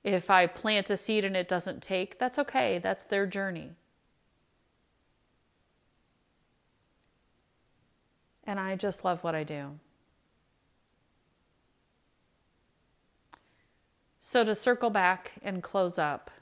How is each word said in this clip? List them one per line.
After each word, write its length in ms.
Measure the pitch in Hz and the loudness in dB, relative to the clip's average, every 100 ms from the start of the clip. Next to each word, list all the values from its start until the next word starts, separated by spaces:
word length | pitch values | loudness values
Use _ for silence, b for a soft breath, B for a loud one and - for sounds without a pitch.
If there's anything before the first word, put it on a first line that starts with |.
If 260 | 202 185 175 | 0 0 4
I 180 | 190 175 | 6 6
plant 420 | - 214 208 190 | 2 2 2 2
a 80 | 196 | -2
seed 280 | - 214 190 | 2 0 2
and 100 | 190 | -2
it 140 | 180 | 0
doesn't 340 | 180 185 - | -2 -2 -12
take, 340 | - 185 190 - | -4 -2 -2 -4
that's 220 | 247 294 | -2 -2
okay. 400 | 285 262 254 175 | 0 0 2 0
That's 240 | 190 190 | -2 -4
their 240 | - 196 196 | -2 0 0
journey. 440 | 196 196 170 156 170 _ _ _ _ _ _ _ _ _ _ _ _ _ _ _ _ _ _ _ _ _ _ _ _ _ _ _ _ _ _ _ _ _ _ _ _ _ _ _ _ _ _ _ _ _ _ - | -2 -4 -6 -12 -18 _ _ _ _ _ _ _ _ _ _ _ _ _ _ _ _ _ _ _ _ _ _ _ _ _ _ _ _ _ _ _ _ _ _ _ _ _ _ _ _ _ _ _ _ _ _ -8
And 140 | 196 | -4
I 160 | 190 190 | -4 -2
just 300 | 202 185 185 | -2 -2 -2
love 180 | 170 | -2
what 120 | 170 160 | -2 -4
I 80 | |
do. 340 | 151 147 139 151 _ _ _ _ _ _ _ _ _ _ _ _ _ _ _ _ _ _ _ _ _ _ _ _ _ _ _ _ _ _ _ _ _ _ _ - b b b b b _ _ _ | -6 -8 -10 -14 _ _ _ _ _ _ _ _ _ _ _ _ _ _ _ _ _ _ _ _ _ _ _ _ _ _ _ _ _ _ _ _ _ _ _ -20 b b b b b _ _ _
So 220 | - 247 | 0 4
to 120 | 220 214 | 4 2
circle 340 | - 247 240 | 2 2 2
back 440 | 208 180 185 - - | 4 4 2 -6 -10
and 180 | 202 190 | -6 -6
close 380 | - 196 180 175 | -2 0 0 0
up 320 | 151 139 - - | -2 -2 -10 -20